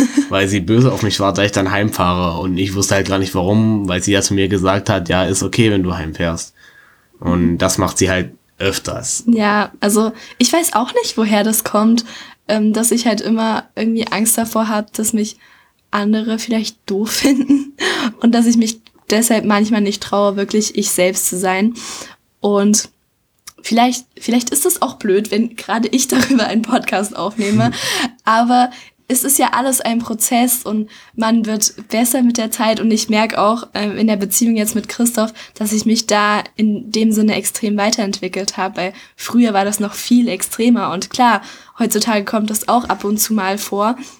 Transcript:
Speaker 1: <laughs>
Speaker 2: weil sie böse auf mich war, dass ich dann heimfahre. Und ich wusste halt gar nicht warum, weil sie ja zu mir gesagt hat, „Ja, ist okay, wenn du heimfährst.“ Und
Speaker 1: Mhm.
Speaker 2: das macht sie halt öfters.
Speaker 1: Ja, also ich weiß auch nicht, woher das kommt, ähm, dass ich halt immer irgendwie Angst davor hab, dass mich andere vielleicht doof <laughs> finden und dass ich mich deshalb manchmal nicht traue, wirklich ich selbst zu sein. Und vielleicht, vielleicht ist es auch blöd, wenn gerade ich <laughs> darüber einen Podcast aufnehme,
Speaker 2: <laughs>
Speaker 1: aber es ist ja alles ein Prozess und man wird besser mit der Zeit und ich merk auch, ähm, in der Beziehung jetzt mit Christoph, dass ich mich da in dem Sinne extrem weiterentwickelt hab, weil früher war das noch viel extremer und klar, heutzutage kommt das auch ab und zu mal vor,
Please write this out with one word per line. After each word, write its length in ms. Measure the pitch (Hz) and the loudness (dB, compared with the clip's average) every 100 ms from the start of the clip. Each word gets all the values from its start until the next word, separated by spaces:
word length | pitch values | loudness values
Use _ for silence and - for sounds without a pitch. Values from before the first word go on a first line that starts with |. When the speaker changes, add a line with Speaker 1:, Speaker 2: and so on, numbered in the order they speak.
| 254 | 2
Speaker 1:
<laughs> 180 | - - | 0 0
Speaker 2:
weil 180 | 95 98 | 0 2
sie 140 | 101 | 0
böse 300 | 87 117 131 | 2 4 4
auf 100 | 98 | 2
mich 160 | 107 - | -2 0
war, 140 | 98 | 0
dass 120 | 92 101 | 2 0
ich 60 | |
dann 200 | 101 95 | 0 0
heimfahre. 680 | 98 107 - 90 90 87 82 | 0 -2 0 0 0 -2 -2
Und 180 | 92 90 | -4 -2
ich 160 | 95 | -2
wusste 220 | 95 92 98 | -2 0 0
halt 120 | 95 | 0
gar 100 | 95 | -2
nicht 160 | 95 95 | 0 0
warum, 520 | 90 107 110 107 95 | 2 4 4 2 0
weil 120 | 90 | -2
sie 120 | 101 | 0
ja 80 | 98 | 0
zu 120 | - | 2
mir 140 | 98 95 | 0 2
gesagt 420 | 101 92 101 - | 2 2 0 0
hat, 200 | 95 85 | -2 0
„Ja, 140 | 90 90 | 0 2
ist 180 | 95 | 0
okay, 280 | 95 - 113 | 0 2 2
wenn 120 | 101 | 2
du 100 | 90 87 | 0 -2
heimfährst.“ 580 | 78 76 85 85 - _ - - _ _ _ _ | -6 -4 -2 -4 -8 _ -20 -20 _ _ _ _
Und 220 | 87 87 85 | -2 2 2
Speaker 1:
Mhm. 40 | 85 | 2
Speaker 2:
das 200 | 92 - | 0 0
macht 200 | 90 - | 0 0
sie 120 | 92 | 0
halt 220 | 90 90 - _ _ | 0 -4 -10 _ _
öfters. 640 | 95 - - - 123 - 226 | -4 -4 -6 -8 -6 -2 0
Speaker 1:
Ja, 440 | 226 208 208 196 - | 2 2 0 -2 -2
also 300 | 208 214 220 226 - - | 0 2 0 -4 -16 -4
ich 160 | 247 | 0
weiß 200 | 330 330 | 0 0
auch 200 | 214 254 | -2 -2
nicht, 240 | 480 453 - | -2 -2 -2
woher 260 | 214 208 | 0 2
das 200 | 214 214 | 2 0
kommt, 420 | - 208 220 233 - - - - - | 0 2 4 2 0 -14 -20 -16 -4
ähm, 260 | 214 214 | 0 2
dass 180 | 214 233 | 2 0
ich 160 | 233 240 | 2 0
halt 120 | 208 | 0
immer 440 | - 226 220 208 - - | 0 0 0 -2 -4 -4
irgendwie 320 | 220 226 - | -2 0 -2
Angst 300 | 180 226 - | 0 0 0
davor 320 | 226 220 220 | -2 -2 0
hab, 240 | 214 214 | -2 -4
dass 200 | - 214 | -6 -2
mich 240 | 214 208 - - _ _ _ _ | -2 -2 -8 -20 _ _ _ _
andere 500 | 208 202 214 226 220 | -2 0 0 0 -4
vielleicht 380 | 233 226 208 - - | -2 -2 -2 -8 -6
doof 240 | 196 226 | -4 -2
<laughs> 120 | - | 0
finden 500 | 269 254 - 277 - - 415 330 247 - | 2 2 4 2 0 -6 -4 -2 -4 0
und 120 | 233 | 2
dass 120 | 233 233 | 4 4
ich 100 | 233 | 4
mich 220 | 220 226 _ _ - | 2 -4 _ _ 0
deshalb 340 | 214 220 220 208 | 0 2 2 2
manchmal 360 | 202 214 214 | 2 2 2
nicht 200 | 202 202 | 0 -2
traue, 340 | - 202 202 196 | -2 0 2 0
wirklich 400 | 196 214 208 - | 0 0 0 -2
ich 140 | 190 | -2
selbst 360 | - 180 190 - | 0 0 0 -4
zu 100 | 180 | -2
sein. 360 | 185 185 214 233 - - - - _ _ | -2 0 0 -2 -10 -14 -16 -20 _ _
Und 500 | 208 202 202 208 - _ _ _ _ _ - - | 0 2 4 2 -2 _ _ _ _ _ -20 -16
vielleicht, 420 | - 226 247 247 - - | 0 4 4 2 -10 -10
vielleicht 300 | - 240 240 | 0 0 0
ist 140 | 294 359 | -2 0
es 160 | - | 0
auch 140 | 254 - | -4 -2
blöd, 360 | 208 190 208 | 0 0 2
wenn 240 | 208 233 - | -2 -2 -6
gerade 320 | - 220 240 | -4 -2 0
ich 180 | 262 - | 0 2
<laughs> 0 | |
darüber 380 | 262 240 262 208 | 0 2 2 2
einen 140 | 214 | -2
Podcast 540 | 226 247 - 190 208 - | 0 0 0 -2 -2 -4
aufnehme, 560 | 180 226 202 214 240 - - 370 | -6 -2 0 2 2 0 -4 -4
Speaker 2:
<laughs> 260 | 262 - - | -4 -4 0
Speaker 1:
aber 460 | 226 240 247 247 - - _ - | 2 4 4 2 -2 -20 _ -4
es 180 | 247 285 | -2 0
ist 120 | 285 | 0
ja 120 | 262 | 2
alles 300 | - 262 254 | 0 0 -2
ein 180 | - 233 | -2 -2
Prozess 640 | 233 220 - 240 247 - | -2 -4 0 2 2 0
und 260 | - 214 214 - - - | -2 -4 -4 -12 -14 -4
man 280 | 226 233 220 | 0 2 0
wird 280 | 220 - - - | -2 -2 -4 -4
besser 340 | 220 240 269 | 0 0 2
mit 140 | 240 233 | 2 0
der 120 | 220 | -4
Zeit 300 | - 220 226 | -2 0 2
und 120 | 220 | 0
ich 180 | 220 - | 0 0
merk 280 | 214 226 - | 0 0 0
auch, 300 | 202 233 - | 0 0 -4
ähm, 240 | - 208 196 | -6 -4 0
in 100 | 220 | 0
der 80 | 202 | 0
Beziehung 400 | 196 - 233 220 | -2 0 2 2
jetzt 180 | 208 | 0
mit 140 | 214 - | -4 -6
Christoph, 460 | - 233 220 220 - - | -2 -2 0 -4 -6 -20
dass 200 | - 214 | -8 -4
ich 120 | 214 220 | -2 0
mich 220 | 226 - | 0 0
da 340 | 208 208 208 - - | 0 2 0 -4 -2
in 360 | 214 208 220 | -2 -2 -4
dem 180 | 220 220 | 0 2
Sinne 240 | 214 214 202 | 2 2 0
extrem 400 | 202 - 214 208 | -4 -4 -4 0
weiterentwickelt 800 | 202 240 196 196 185 185 196 - | 0 0 -2 -4 -6 -6 -6 -4
hab, 220 | 190 208 | -6 -4
weil 160 | 180 - - - | -6 -8 -20 -14
früher 360 | - 240 240 | -2 2 4
war 120 | 196 202 | 2 0
das 160 | 202 | -2
noch 140 | 202 - | -4 -6
viel 340 | - 247 240 | 2 2 2
extremer 640 | 190 - - 240 226 165 | -2 -6 0 2 4 0
und 160 | 175 - | -4 -6
klar, 320 | - 240 202 - - - - | 0 2 2 -2 -18 -20 -4
heutzutage 460 | 240 208 233 214 | -2 0 0 -2
kommt 260 | 196 226 214 | -2 -2 -2
das 200 | 214 - | -4 0
auch 160 | 233 240 | 0 0
ab 180 | 202 | -4
und 140 | 202 214 | -2 -2
zu 160 | - | 0
mal 240 | 214 190 202 | -2 -2 -4
vor, 400 | - 202 214 254 269 - | -4 -2 -2 -2 -10 -20